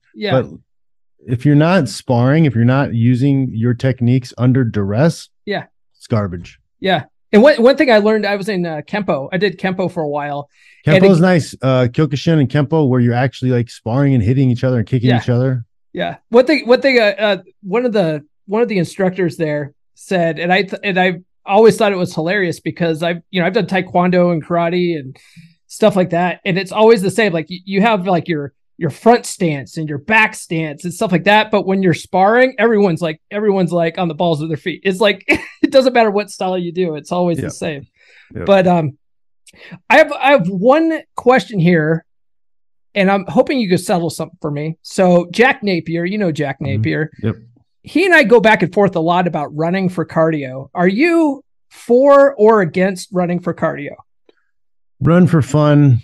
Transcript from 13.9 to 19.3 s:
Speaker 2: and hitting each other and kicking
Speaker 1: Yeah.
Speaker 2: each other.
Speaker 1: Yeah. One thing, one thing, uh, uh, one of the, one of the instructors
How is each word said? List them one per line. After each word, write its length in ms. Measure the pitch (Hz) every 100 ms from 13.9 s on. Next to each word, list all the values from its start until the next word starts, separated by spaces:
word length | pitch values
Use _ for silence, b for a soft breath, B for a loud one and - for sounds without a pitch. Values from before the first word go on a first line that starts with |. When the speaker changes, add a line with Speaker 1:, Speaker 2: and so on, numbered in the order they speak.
| 123 143 135
Speaker 2:
and 60 |
hitting 260 | 101 131 127
each 140 | 120
other 160 | 131 123
and 80 | 107
kicking 220 | 131 123
Speaker 1:
Yeah. 80 | 120
Speaker 2:
each 80 | -
other. 340 | 120 131 127 - _ _
Speaker 1:
Yeah. 240 | - 175 165 -
One 160 | 233 254
thing, 220 | 294 220
one 140 | 247
thing, 180 | 277 247
uh, 140 | 214 196
uh, 200 | 208 190 185 _
one 240 | 196 208 254
of 80 |
the, 320 | 208 165 151 - _ -
one 140 | 208
of 40 | 240
the 120 | 202
instructors 580 | 160 - 185 185 175